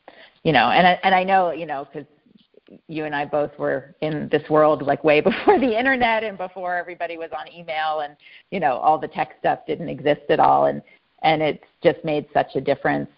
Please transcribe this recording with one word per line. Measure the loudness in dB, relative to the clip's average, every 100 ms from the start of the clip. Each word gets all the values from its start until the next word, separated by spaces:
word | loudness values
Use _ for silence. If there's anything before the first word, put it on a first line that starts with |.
| -20 -20 -20 _
you | 2
know, | 4 4
and | 4 4
I, | 4
and | 2
I | 2
know, | 2 2 2
you | -2 -8
know, | -10 -10
'cause | -14 -16 _ _ _ _ _ _ -20 -14
you | -10
and | -6
I | -6
both | -4 -2 -2 -4
were | -4 -4 -6 -8
in | -6 -6 -2
this | -4 0
world, | 4 4 2
like, | -2 0
way | 4 4
<laughs> |
before | 4 0 2 4
the | 2 0
internet | 0 0 0 -2
and | -4 -8
before | -10 -8 -6 -6
everybody | -6 -10 -10 -8
was | -10 -12
on | -14
email | -16 -10 -6 -4 -4
and, | -6 -12 -20 -20 -10
you | -2
know, | -2 0
all | 2 0
the | -2
tech | -6 -8 -4
stuff | -2 -2 -4
didn't | -8 -6
exist | -4 0 0 0
at | 4
all. | 4 4 2
And, | -2 -12 _ _ -4
and | 0 0
it's | 0 -4 _ _
just | 0 0
made | -4 -6 -2
such | -2 -2
a | -4
difference | -2 -2 -2 -4 -6